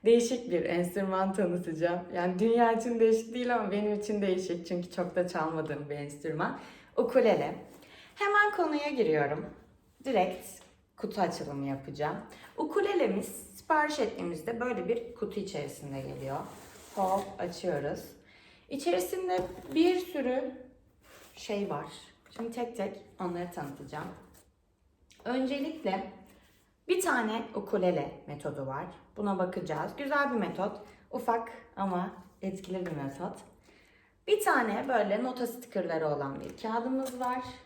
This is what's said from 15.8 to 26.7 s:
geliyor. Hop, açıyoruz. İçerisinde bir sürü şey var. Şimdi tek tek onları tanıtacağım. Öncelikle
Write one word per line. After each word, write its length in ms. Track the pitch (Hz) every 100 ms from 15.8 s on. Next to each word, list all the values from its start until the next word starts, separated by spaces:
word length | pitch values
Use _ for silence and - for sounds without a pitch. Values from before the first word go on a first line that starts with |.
| 143 135
geliyor. 360 | 135 139 135 143 - - - - - -
Hop, 280 | 190 190 - -
açıyoruz. 640 | 175 - 185 147 143 - - - - - - - -
İçerisinde 720 | 277 349 359 359 370 370 370 370 - - 277
bir 240 | 349 359
sürü 520 | - 294 247 262 302 - - - _ _ - - - -
şey 340 | - 202 196
var. 180 | 147 160 - - _ - -
Şimdi 160 | 226
tek 260 | 247 240 -
tek 240 | 196 - - -
onları 320 | 185 175 175
tanıtacağım. 560 | - 143 139 143 151 180 180 - - _ _ _ _ _ _ _ - 226
Öncelikle 880 | 262 262 277 311 - 143 165 - - - - _ _ _